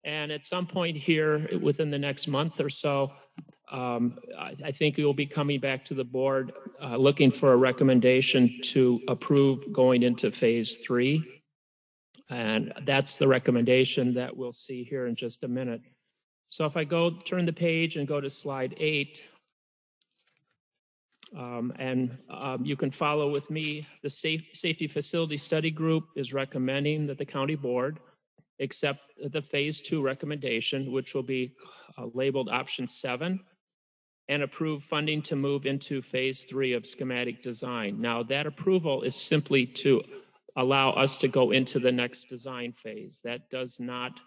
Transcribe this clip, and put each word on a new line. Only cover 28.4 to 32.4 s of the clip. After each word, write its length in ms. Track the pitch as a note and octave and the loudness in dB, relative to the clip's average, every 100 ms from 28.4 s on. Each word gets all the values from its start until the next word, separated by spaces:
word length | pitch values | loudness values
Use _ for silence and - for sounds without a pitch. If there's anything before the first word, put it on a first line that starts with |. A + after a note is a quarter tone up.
| _ _ | _ _
accept 400 | C3+ - D3+ C#3+ _ - C#3+ D3+ | -8 -2 -4 -4 _ -12 -8 -6
the 60 | |
phase 400 | C#3+ C#3+ C#3+ D3+ | -4 -2 -2 -4
two 180 | - D#3+ | -4 -2
recommendation, 880 | C3+ C3+ D3 D3 C3+ A2+ - C3+ C3+ C3 | -2 -2 -6 -6 -2 -2 -2 -4 -2 -4
which 160 | B2+ | -4
will 140 | C#3 B2 C3 | -6 -2 -4
be, 60 | B2+ _ - - - - | -4 _ -20 -20 -20 -14
uh, 80 | A#2+ | -10
labeled 340 | A#2+ C3+ C3+ | -2 -2 0